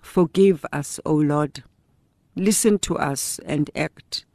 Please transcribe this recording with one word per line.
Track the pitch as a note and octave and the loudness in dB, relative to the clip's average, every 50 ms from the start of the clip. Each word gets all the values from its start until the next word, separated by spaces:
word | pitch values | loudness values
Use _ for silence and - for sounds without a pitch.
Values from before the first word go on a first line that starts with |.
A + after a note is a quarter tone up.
forgive | _ - - F#3+ F3 D#3 _ F#3+ G3 G3 F#3 D3 - - | _ -4 0 0 0 2 _ 4 4 4 4 2 -2 -8
us, | - C#3+ C#3+ - - - - | -6 -6 -8 -8 -10 -10 -4
O | - D#3 | -2 0
Lord. | D3+ D3+ C#3+ D3 D3 D3+ C#3 _ - - - _ _ _ _ _ _ _ _ _ _ _ _ _ | 2 2 2 2 0 0 -2 _ -12 -20 -20 _ _ _ _ _ _ _ _ _ _ _ _ _
Listen | - F#3+ G3+ G#3+ - - A3+ G#3 G3 | -2 0 0 0 2 4 2 2 2
to | - - F3 | 0 -2 -2
us | - - D3 C#3 C3 - - - - - | -2 -2 -4 -4 -6 -6 -8 -10 -12 -8
and | - D3 D3 D3 - - | -4 -2 -2 -2 -2 -2
act. | - D3+ D#3 _ - - _ - - - _ | -6 -6 -6 _ -14 -18 _ -12 -12 -12 _